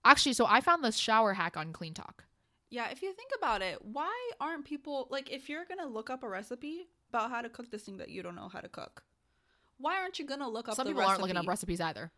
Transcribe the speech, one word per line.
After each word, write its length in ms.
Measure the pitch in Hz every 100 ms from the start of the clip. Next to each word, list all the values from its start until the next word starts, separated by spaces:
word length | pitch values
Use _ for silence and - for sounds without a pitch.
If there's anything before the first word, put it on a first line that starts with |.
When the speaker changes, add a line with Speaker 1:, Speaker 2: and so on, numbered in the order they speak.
Speaker 1:
Actually, 300 | 240 285 285
so 120 | 240 220
I 140 | 220
found 220 | 311 339
this 140 | 247 220
shower 360 | - 220 220
hack 220 | 190 175 -
on 160 | 156
Clean 220 | 160 165
Talk. 320 | 165 - - - _ _ _ _
Speaker 2:
Yeah, 200 | 240 226
if 120 | 254
you 100 | 381
think 180 | 381 508 508
about 240 | 285 208
it, 220 | 190 -
why 300 | 202 262 330 466 494 -
aren't 240 | 302 320 285
people, 420 | 294 294 277 -
like, 180 | 269 277
if 200 | 269 269
you're 160 | 302 349
gonna 220 | 370 302
look 220 | 220 226
up 140 | 254
a 60 | 233
recipe 580 | 202 214 247 294 330 359 _ _
about 200 | 240 226
how 120 | 240
to 80 | 233
cook 200 | 233 240
this 140 | 214
thing 140 | 214 196
that 120 | -
you 140 | 185
don't 120 | 175 175
know 120 | 190
how 140 | -
to 80 | -
cook, 340 | - - - _ _ _ _ _ _ _ _
why 200 | 277 381
aren't 220 | 247 -
you 60 | 285
gonna 220 | 277 269
look 220 | 220 233
up 60 | 220
Speaker 1:
Some 100 | 262
Speaker 2:
the 60 |
Speaker 1:
people 100 | 285
aren't 160 | 190 190
looking 140 | 185 180
up 60 | 170
Speaker 2:
recipe? 260 | 180 185
Speaker 1:
recipes 80 | 170
either. 300 | 165 127 165